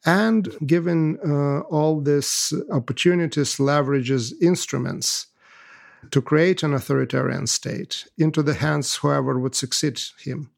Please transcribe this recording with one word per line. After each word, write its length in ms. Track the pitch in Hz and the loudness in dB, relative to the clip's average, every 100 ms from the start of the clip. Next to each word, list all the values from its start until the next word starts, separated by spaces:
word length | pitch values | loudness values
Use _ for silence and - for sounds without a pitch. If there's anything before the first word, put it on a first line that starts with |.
| - | 2
And 420 | 180 220 226 180 - 147 | 2 4 2 0 -6 0
given, 520 | 165 170 170 156 156 - | 2 2 2 2 0 0
uh, 340 | 143 143 143 - | 0 2 0 -2
all 320 | 156 156 156 | 0 2 2
these 540 | 143 143 135 - - 151 - | 2 2 0 -2 -2 -4 -2
opportunities, 840 | 165 120 123 175 175 165 - 139 - | -2 -2 0 2 2 0 0 -2 0
leverages 760 | 139 147 139 139 123 135 117 - | 2 2 2 0 2 0 -2 0
instruments 880 | 170 180 - 139 131 139 - - - _ _ - - - - - - | 2 2 -2 -4 -4 -4 -4 -4 -8 _ _ -20 -20 -20 -20 -20 -2
to 100 | 143 | -2
create 420 | - 151 170 185 | 2 4 4 2
an 100 | 156 | 0
authoritarian 760 | 139 - 139 127 135 131 127 - | -2 0 -2 0 0 -2 -2 -2
state 600 | - - - - - - - | -4 -4 -8 -8 -10 -12 0
into 260 | 156 156 | 2 2
the 100 | 147 | 0
hands 420 | 147 147 147 139 - | 0 0 0 -2 -2
whoever 440 | 143 143 131 131 | 0 2 0 0
would 160 | 131 131 | -2 -4
succeed 440 | 131 - 151 - - - | -4 -2 -2 -4 -10 -12
him. 320 | - 127 151 | -10 -8 -10